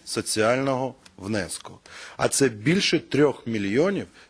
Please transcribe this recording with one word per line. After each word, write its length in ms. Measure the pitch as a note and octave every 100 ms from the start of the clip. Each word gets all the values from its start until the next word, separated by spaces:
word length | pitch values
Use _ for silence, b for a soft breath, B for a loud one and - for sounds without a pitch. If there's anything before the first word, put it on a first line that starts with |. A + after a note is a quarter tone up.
| -
соціального 880 | A#2 - G#2+ A2 B2+ C#3 C3 C3 - - -
внеску. 600 | F#2+ G#2+ E2 - - F2 B B B -
А 100 | A#2
це 220 | - C3+
більше 500 | G#2+ A2+ F#3 - E3
трьох 480 | - C3+ D3 - A#2+
мільйонів 600 | A2 G2 A2+ F#3 F#3+ G2 B